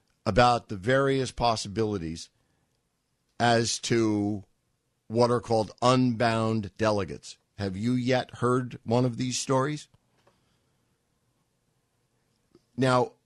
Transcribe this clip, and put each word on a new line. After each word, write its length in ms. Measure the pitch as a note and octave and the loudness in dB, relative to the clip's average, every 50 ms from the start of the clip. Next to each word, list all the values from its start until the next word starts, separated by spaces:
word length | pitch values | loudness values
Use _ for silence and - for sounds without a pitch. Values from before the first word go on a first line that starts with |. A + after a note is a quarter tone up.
| _ _ _ _ _ | _ _ _ _ _
about 420 | A2+ F#2+ B2 A#2+ B2 A#2+ A2+ - - | 0 2 4 4 4 4 2 -2 -8
the 80 | A2 | -12
various 540 | F#2+ F2+ A#2+ C3 C3+ C#3 C3+ C3+ C3+ B2+ A#2 | -6 -2 0 2 2 2 2 0 0 -2 -4
possibilities 960 | - - A#2+ A#2 A2 - - G#2 F#2+ A2 A2 G#2+ G#2 F#2+ E2 E2 E2 D#2+ - - _ _ _ _ _ _ _ _ _ _ _ _ _ _ _ _ _ _ _ _ _ - | -4 0 0 0 0 0 -4 -6 -2 -2 -2 -2 -2 -4 -6 -6 -8 -10 -14 -18 _ _ _ _ _ _ _ _ _ _ _ _ _ _ _ _ _ _ _ _ _ 0
as 400 | A#2+ A#2+ A#2 A#2 A#2 G#2+ - - | 2 2 2 2 0 -2 -4 -6
to 680 | - - B2 A#2 A2+ G#2+ G#2 G#2 G#2 G#2 G#2+ G2 - _ _ _ _ _ _ _ _ _ _ _ _ | -4 0 0 2 2 2 0 0 -2 -2 -4 -6 -10 _ _ _ _ _ _ _ _ _ _ _ _
what 240 | - A2 A#2 A#2+ A#2 | -4 0 2 2 2
are 100 | A#2+ A#2 | 2 0
called 300 | - - A2+ A2 G#2 F#2 - _ | 0 0 0 0 0 -2 -4 _
unbound 880 | A#2+ B2 B2+ B2+ B2+ B2 A#2 G#2+ B2 A2+ A2+ A2+ A2 A2 A2+ A2 G2 F#2 - | 2 4 4 4 4 2 2 0 0 0 2 0 0 0 -2 -2 -4 -8 -4
delegates. 600 | - A2 G#2+ G#2+ G2+ F#2 D2+ C#2 - - - - - _ _ _ | -2 0 0 0 0 -2 -6 -8 -12 -14 -18 -20 -20 _ _ _
Have 200 | - G2+ G2 F#2 | -6 -6 -6 -4
you 160 | G2 A2 A#2+ | -4 -2 -2
yet 440 | B2+ B2+ A#2+ B2+ B2+ B2+ - - - - | -2 -2 0 0 0 0 0 -4 -6 -2
heard 400 | B2 B2 B2 C3 B2+ A#2+ - - - | 0 0 0 0 -2 -4 -10 -12 -4
one 200 | A2 A2+ B2 B2+ | 0 0 2 2
of 120 | B2 A#2 | 0 -2
these 220 | B2 C3 B2+ A#2+ - | -4 -4 -4 -4 -4
stories? 500 | - - C3+ B2+ C3 D3 D3+ D3 - - _ _ _ _ _ _ _ _ _ _ _ _ _ _ _ _ _ _ _ _ _ _ _ _ _ _ _ _ _ _ _ _ _ _ _ _ _ _ _ _ _ _ _ _ _ _ _ _ _ _ _ _ _ _ _ _ _ | -2 0 0 0 0 -2 -4 -8 -12 -18 _ _ _ _ _ _ _ _ _ _ _ _ _ _ _ _ _ _ _ _ _ _ _ _ _ _ _ _ _ _ _ _ _ _ _ _ _ _ _ _ _ _ _ _ _ _ _ _ _ _ _ _ _ _ _ _ _
Now, 360 | A#2+ C3 C3 B2+ B2+ A#2+ - - _ _ | 0 2 2 4 2 2 0 -4 _ _